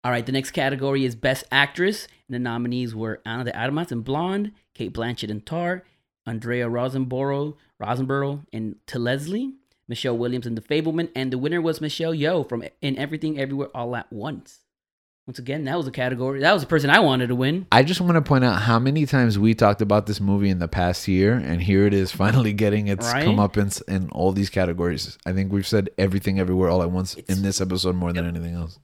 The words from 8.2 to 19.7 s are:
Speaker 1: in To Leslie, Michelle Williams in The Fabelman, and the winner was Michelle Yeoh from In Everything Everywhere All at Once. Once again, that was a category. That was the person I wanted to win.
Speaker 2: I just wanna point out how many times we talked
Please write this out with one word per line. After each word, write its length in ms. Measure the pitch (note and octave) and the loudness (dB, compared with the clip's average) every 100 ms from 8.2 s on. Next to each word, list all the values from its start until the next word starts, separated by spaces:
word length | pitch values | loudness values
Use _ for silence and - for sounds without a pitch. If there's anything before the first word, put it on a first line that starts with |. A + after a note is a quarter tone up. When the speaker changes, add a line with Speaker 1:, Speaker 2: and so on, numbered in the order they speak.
| C#3 C#3+ D3 | -2 -6 -10
Speaker 1:
in 240 | A2 A2 - - | -8 -8 -10 -10
To 100 | B2+ | -4
Leslie, 560 | A#2+ C3+ D3+ G#3 C4+ C4+ _ _ - | -2 -2 -4 -6 -6 -10 _ _ -12
Michelle 280 | A#2 C3 A#2 | -6 -2 -2
Williams 280 | B2 B2 A#2+ | -2 -4 -4
in 80 | A2+ | -8
The 40 | |
Fabelman, 500 | - D3 D#3+ D#3+ E3+ | -2 -2 0 -2 -4
and 180 | B2+ C3 | -4 -4
the 60 | B2+ | -2
winner 220 | C#3+ F3 | -2 0
was 200 | E3 D#3 | -2 -2
Michelle 320 | D3+ - E3 | -6 -4 -2
Yeoh 340 | D#3+ D3 F3 C3 | 0 0 0 -2
from 160 | A#2 - _ | -6 -8 _
In 160 | C#3 C3 | -6 -4
Everything 400 | C#3+ D#3 D#3 D3 | -6 -4 -4 -4
Everywhere 300 | C3+ C#3 C3+ | -4 -4 -6
All 200 | C3 A#2+ A#2+ | -6 -6 -6
at 160 | - | -8
Once. 480 | A2 B2+ C#3+ - _ _ _ _ _ _ _ - | -10 -10 -10 -16 _ _ _ _ _ _ _ -16
Once 120 | B2+ | -12
again, 260 | B2+ D3 | -8 -6
that 120 | C3+ F3 | -4 -4
was 100 | C3+ | -4
a 60 | |
category. 480 | B2+ B2+ B2+ C3 C#3 | -4 -4 -2 -4 0
That 120 | D3+ | 2
was 100 | G3 | 2
the 60 | C3+ | 2
person 220 | D#3+ C#3+ | 2 6
I 80 | F3+ | 6
wanted 280 | E3 C3 B2 | 6 4 2
to 60 | B2 | 2
win. 300 | C3 F3 F#3+ | 0 0 4
Speaker 2:
I 120 | A#2 | 6
just 160 | D3 F3+ | 6 2
wanna 220 | F3 E3 | 4 2
point 220 | C#3 C3+ | 4 4
out 180 | B2+ G2 | 4 2
how 160 | G#2+ A#2 | 2 4
many 240 | C3 D3+ C#3+ | 2 2 2
times 320 | C3+ A#2+ G2+ | 4 4 4
we 160 | A2 | 4
talked 260 | A2 G#2+ | 6 4